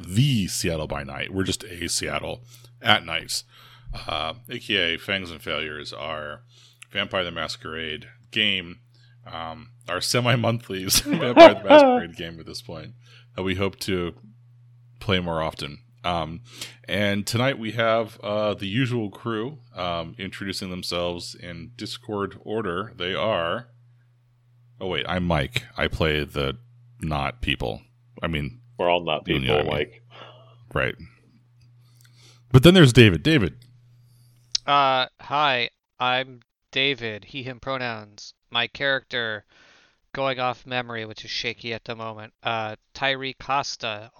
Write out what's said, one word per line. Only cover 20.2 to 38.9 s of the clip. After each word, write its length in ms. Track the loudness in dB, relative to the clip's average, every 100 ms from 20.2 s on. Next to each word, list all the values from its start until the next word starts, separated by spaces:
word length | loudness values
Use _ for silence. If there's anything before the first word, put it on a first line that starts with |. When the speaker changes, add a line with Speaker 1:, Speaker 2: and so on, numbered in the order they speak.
| -10 -8 -6 -6 -6
Speaker 1:
themselves 640 | -8 -4 -2 -2 -4 -10 -14
in 380 | -14 -14 -14 -12
Discord 640 | -12 -10 -6 -4 -4 -6
order. 500 | -8 -4 -4 -4 -6 -6
They 180 | -4
are, 540 | -2 0 0 0 -4 -8 -20 -20 _ _ _ _ _ _ _ _ -10
oh 80 | -4
wait, 180 | -4 -2
I'm 180 | -2 2
Mike. 400 | 0 0 -4 -6 -2
I 100 | -2
play 360 | 2 2 2
the 340 | -2 -2 -2 -4 -12 -20 -20 -10
not 400 | -4 -2 -2 -4
people. 420 | -2 -2 -4 -6 -12 _ _ -8
I 60 | -4
mean, 360 | -2 -4 -8 -16 0
Speaker 2:
We're 100 | 2
all 140 | 4
not 240 | 2 -2 0
Speaker 1:
you 80 | 0
know 40 |
Speaker 2:
people, 140 | 2 2
Speaker 1:
what 40 |
I 20 | 2
mean. 120 | 0
Speaker 2:
Mike. 240 | -2 -6 -20 -20 -20 -20 -20 -20 -6
Speaker 1:
Right. 220 | -2 -2 -4 -14 -20 _ _ _ _ -20 -20 _ _ -20 -20 -20 -20 _
But 120 | 10
then 100 | 10
there's 200 | 12 10
David. 280 | 12 10 10
David. 360 | 4 4 4 -2 -18 -20 -20 -20 _ _ _ _ _ -6 2
Speaker 3:
Uh, 400 | 4 6 2 0 -6
hi, 500 | -4 0 2 2 -2 -8 _ _
I'm 420 | 0 0 -2 -10 _ _ _
David, 540 | 0 0 0 -4 -8 -10
he, 180 | -12
him 160 | -10 -10
pronouns. 760 | -6 -4 -4 -6 -12 -18 -20 -20 _
My 160 | -2 -2
character, 800 | 0 0